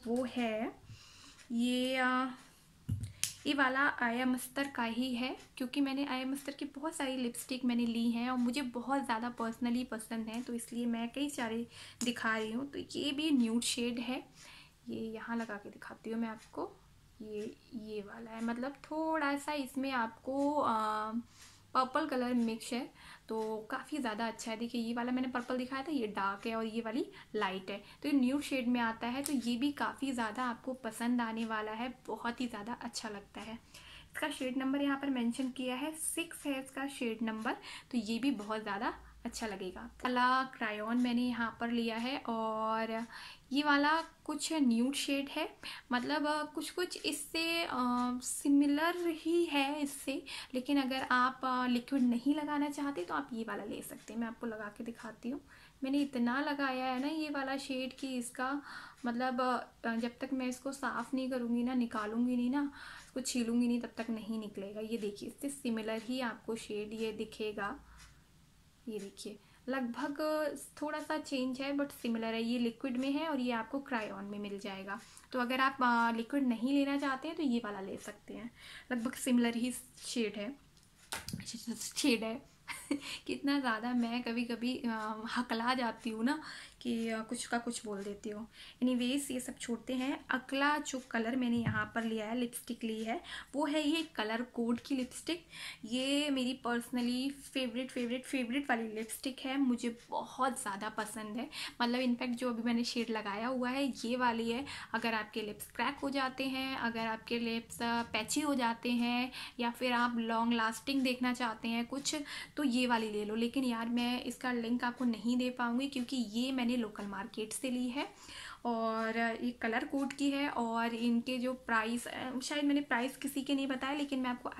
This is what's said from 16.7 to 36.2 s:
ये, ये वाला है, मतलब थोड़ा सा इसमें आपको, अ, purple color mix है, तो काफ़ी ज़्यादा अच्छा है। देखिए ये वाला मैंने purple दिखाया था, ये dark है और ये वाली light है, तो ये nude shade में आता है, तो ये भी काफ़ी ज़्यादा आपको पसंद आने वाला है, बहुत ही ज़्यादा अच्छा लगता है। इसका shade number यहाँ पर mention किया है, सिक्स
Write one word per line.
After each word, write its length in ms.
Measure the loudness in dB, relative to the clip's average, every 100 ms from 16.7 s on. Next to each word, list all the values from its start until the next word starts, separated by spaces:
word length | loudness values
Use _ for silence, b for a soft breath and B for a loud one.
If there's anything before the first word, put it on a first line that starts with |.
| -8 -20 -20 -20 -14
ये, 340 | -8 -6 -6 -10 -12 -12
ये 260 | -8 -8
वाला 300 | -8 -12 -12
है, 120 | -6
मतलब 280 | -4 -2 -4
थोड़ा 680 | -8 -6 -2 0 2 2 0
सा 160 | -2
इसमें 380 | -2 -2 -2 0
आपको, 600 | 0 -2 -4 -2 2 4
अ, 580 | 4 4 2 2 0 0 -2 -6 B B B 0
purple 320 | 2 4 2 2
color 280 | 2 2
mix 400 | 4 2 0 -2
है, 200 | -4 -4 B B B -4
तो 380 | -2 -2 -4 -4
काफ़ी 260 | -6 -4 -2
ज़्यादा 300 | -2 0 -2
अच्छा 240 | -2 -6
है। 60 | -4
देखिए 240 | -2 0
ये 120 | 0
वाला 180 | 0 0
मैंने 160 | 0 0
purple 300 | -2 0 -2
दिखाया 260 | -2 -4
था, 80 | 0
ये 160 | 0 0
dark 400 | 0 0 0 -2
है 80 | -2
और 100 | -2
ये 160 | -2
वाली 240 | -2 -2 -4 B B -2
light 340 | 0 -2 -6
है, 120 | -8 B B
तो 60 | 2
ये 100 | 6
nude 220 | 6 4
shade 260 | 2 0 2
में 120 | 4
आता 280 | 2 0 -2
है, 160 | -2
तो 100 | 0
ये 240 | 0 2 2
भी 140 | 2
काफ़ी 400 | 2 -2 0 -2
ज़्यादा 320 | 0 -2 0
आपको 300 | -2 -2 -6
पसंद 480 | -6 -6 0 2 4
आने 240 | 2 -2 -2
वाला 260 | -2 -2
है, 220 | -4 -6 -6 -8
बहुत 340 | -4 -4 -2
ही 60 | -4
ज़्यादा 260 | -4 -6
अच्छा 360 | -6 -8 -6 -8
लगता 320 | -8 -12 -12
है। 120 | -10 -12 B B B B B
इसका 160 | -4 -2
shade 280 | 0 -2 0
number 240 | 2 2
यहाँ 160 | 2 2
पर 120 | 2
mention 400 | 2 2 2 -2
किया 260 | -2 -4 -2
है, 160 | -4
सिक्स 540 | -4 -2 -2